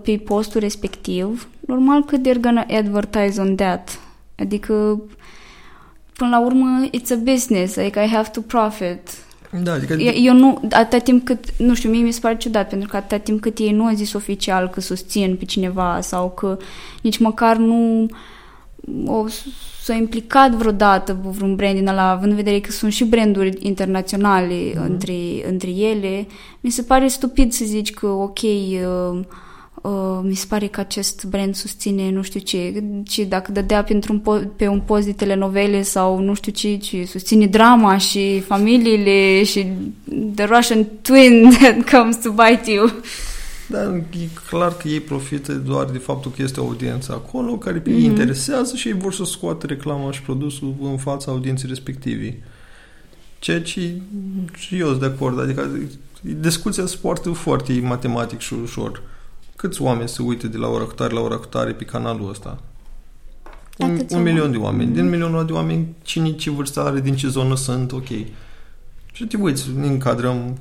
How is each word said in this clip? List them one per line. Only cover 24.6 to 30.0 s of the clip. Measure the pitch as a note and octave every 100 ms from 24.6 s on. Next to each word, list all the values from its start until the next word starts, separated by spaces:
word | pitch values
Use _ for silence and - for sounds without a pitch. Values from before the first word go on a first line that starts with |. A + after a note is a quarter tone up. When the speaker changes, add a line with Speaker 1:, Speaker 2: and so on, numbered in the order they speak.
| - D#3+
Speaker 2:
Mhm. | F3
Speaker 1:
între, | F3+ F#3+ F3+ F3 G3+ -
între | F#3 F#3
ele, | F#3 G#3+ G#3+ G3 G3 G3+ - - -
mi | B3
se | A#3+
pare | A#3+ C4 C4+
stupid | B3+ B3 B3+ A#3+
să | A#3 A3
zici | G#3+ G#3+
că, | - G#3
ok, | G3 G3 G3
uh, | A3 G#3 F#3+ F#3 F3+ F3+ F3+ F3+ F#3 - - - - -
uh, | - G3